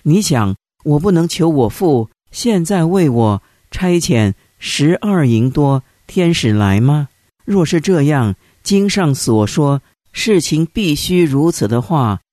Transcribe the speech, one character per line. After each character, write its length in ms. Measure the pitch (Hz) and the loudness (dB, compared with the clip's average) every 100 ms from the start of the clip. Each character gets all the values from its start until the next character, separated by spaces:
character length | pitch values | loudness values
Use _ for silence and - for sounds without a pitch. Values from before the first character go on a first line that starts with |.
你 180 | 143 180 | 2 0
想， 360 | 208 131 101 98 _ _ | 2 0 0 -4 _ _
我 160 | 151 147 | -2 0
不 120 | 190 | 2
能 160 | 170 170 | 0 0
求 200 | - 165 | 0 0
我 220 | 147 110 | 2 -2
父 400 | - 185 127 110 _ _ | 0 0 0 -2 _ _
现 340 | - 240 196 165 | -6 -2 0 0
在 200 | 196 160 | 0 0
为 220 | 190 160 | 2 2
我 360 | 120 110 101 _ _ _ | 2 0 -2 _ _ _
差 300 | - 180 175 | -6 0 0
遣 340 | 160 120 104 95 _ _ | 0 0 0 -2 _ _
十 400 | - - 147 180 | -10 -2 0 0
二 280 | 208 190 135 | 0 0 2
银 240 | 113 127 | 2 0
多 320 | 131 143 135 _ _ - | 0 0 0 _ _ -6
天 260 | - 170 | -2 0
使 180 | 170 117 | 0 0
来 300 | 104 98 98 | 0 2 2
吗？ 280 | 127 151 139 _ _ _ - | 2 0 -4 _ _ _ -4
若 180 | 196 | 0
是 160 | 156 165 | 0 0
这 220 | 151 175 | 0 0
样， 300 | 143 147 110 92 _ _ | 2 0 -2 -4 _ _
经 260 | - 196 202 | -2 0 0
上 240 | 208 165 | 0 -2
所 320 | 135 - 110 104 | -2 0 0 0
说 380 | - 143 139 _ _ _ | 0 0 -2 _ _ _
事 300 | - - 190 | -8 0 0
情 240 | - 156 165 | 0 -2 -2
必 220 | - 190 143 | -2 -2 -2
须 280 | - 180 | -2 0
如 280 | 165 135 165 | 2 2 0
此 160 | - 104 | -2 -2
的 120 | 120 | -2
话 420 | 123 160 117 98 _ | -2 0 0 -4 _